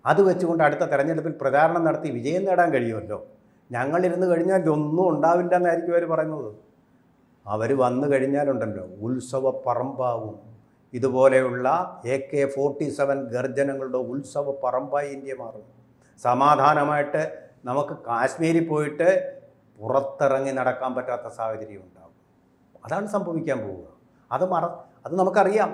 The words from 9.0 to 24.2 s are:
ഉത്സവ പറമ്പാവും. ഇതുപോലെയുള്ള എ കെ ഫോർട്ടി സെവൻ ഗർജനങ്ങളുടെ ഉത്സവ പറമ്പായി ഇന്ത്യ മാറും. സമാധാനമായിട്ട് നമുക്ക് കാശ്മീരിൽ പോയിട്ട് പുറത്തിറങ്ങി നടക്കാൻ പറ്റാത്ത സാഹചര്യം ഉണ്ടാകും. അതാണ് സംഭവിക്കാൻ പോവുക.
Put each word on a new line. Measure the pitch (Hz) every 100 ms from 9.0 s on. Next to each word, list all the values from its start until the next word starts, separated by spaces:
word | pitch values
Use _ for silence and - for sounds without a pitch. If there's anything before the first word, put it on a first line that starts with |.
| 110
ഉത്സവ | 127 117 135 131 131 127
പറമ്പാവും. | 117 131 131 123 117 107 - - - _ _ _
ഇതുപോലെയുള്ള | 123 131 127 135 131 127 123 127 165 180 - 120
എ | 135 135
കെ | 147 139
ഫോർട്ടി | 135 139 135 147 -
സെവൻ | 139 139 123
ഗർജനങ്ങളുടെ | 123 131 123 139 135 131 127 117
ഉത്സവ | 135 139 147 143 139
പറമ്പായി | 127 131 139 143 143 135
ഇന്ത്യ | 135 127
മാറും. | 113 107 - _ _ _ _ _ 123
സമാധാനമായിട്ട് | 123 143 143 139 151 147 147 143 156 151 - - _ 120
നമുക്ക് | 135 143 160 117
കാശ്മീരിൽ | 117 127 - 165 165 165
പോയിട്ട് | 151 147 151 170 190 - - - _ _ -
പുറത്തിറങ്ങി | 107 135 139 - 139 135 135 135
നടക്കാൻ | 127 123 131 123
പറ്റാത്ത | 123 120 113 110
സാഹചര്യം | 113 110 110 98 90
ഉണ്ടാകും. | 90 92 _ _ _ _ _ _ - 113
അതാണ് | 170 208 202
സംഭവിക്കാൻ | 175 165 147 127 101
പോവുക. | 92 - _ _ _